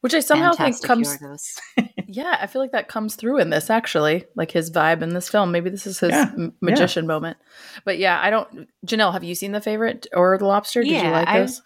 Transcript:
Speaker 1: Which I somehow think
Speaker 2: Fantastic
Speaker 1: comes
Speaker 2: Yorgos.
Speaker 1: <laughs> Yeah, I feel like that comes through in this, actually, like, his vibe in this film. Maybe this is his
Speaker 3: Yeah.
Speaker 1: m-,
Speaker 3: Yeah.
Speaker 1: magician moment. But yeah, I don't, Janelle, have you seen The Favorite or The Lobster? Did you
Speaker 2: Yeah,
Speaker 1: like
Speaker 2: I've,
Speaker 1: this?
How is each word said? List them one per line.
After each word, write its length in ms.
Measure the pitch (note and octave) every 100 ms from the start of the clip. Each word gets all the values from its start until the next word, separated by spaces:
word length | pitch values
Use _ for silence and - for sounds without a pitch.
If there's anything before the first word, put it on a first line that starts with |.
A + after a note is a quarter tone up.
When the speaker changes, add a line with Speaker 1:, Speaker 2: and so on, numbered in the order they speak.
Speaker 1:
Which 140 | B3+
I 60 | -
somehow 320 | - D4+ F4
think 240 | E4+ C#4+ A#3+
Speaker 2:
Fantastic 60 | -
Speaker 1:
comes 320 | A#3+ A#3 C#3+
Speaker 2:
Yorgos. 420 | C#3+ D3 - - - -
Speaker 1:
<laughs> 140 | G#3+ - F#3+
Yeah, 300 | G3 D#4+ F4
I 60 | -
feel 160 | C4
like 80 | C4+
that 160 | A#3+ -
comes 300 | A3+ G#3+ -
through 220 | A3 C#4
in 100 | E3
this, 180 | D3+ D3+
actually, 580 | A3+ A#3 E3 D3+ E3 - -
like, 160 | E3
his 180 | E3+ E3
vibe 320 | E3 D#3 E3
in 100 | E3
this 160 | F3 -
film. 220 | G#3 F#3
Maybe 200 | F3 F3
this 180 | F#3+ G3
is 100 | F#3
his 120 | F3
Speaker 3:
Yeah. 180 | D#3+ C4+
Speaker 1:
m-, 60 | -
Speaker 3:
Yeah. 100 | E3+ -
Speaker 1:
magician 440 | F3+ B3 F3+ F3
moment. 320 | D#3+ D#3 E3 - _ - - -
But 140 | - F3
yeah, 220 | F#3+ E3+
I 80 | F#3+
don't, 380 | A3 - - - _ F3
Janelle, 260 | A3 G#3
have 120 | F3+
you 100 | E3+
seen 160 | F3 G3
The 100 | G#3
Favorite 460 | G#3 G#3+ A3+ A#3 -
or 240 | F3 F3+ F#3+
The 60 | G3
Lobster? 360 | G3+ G3+ B3
Did 60 | B3+
you 60 | D#4
Speaker 2:
Yeah, 120 | E3+
Speaker 1:
like 180 | E3 E3+
Speaker 2:
I've, 180 | G#3+ B3+
Speaker 1:
this? 140 | B3+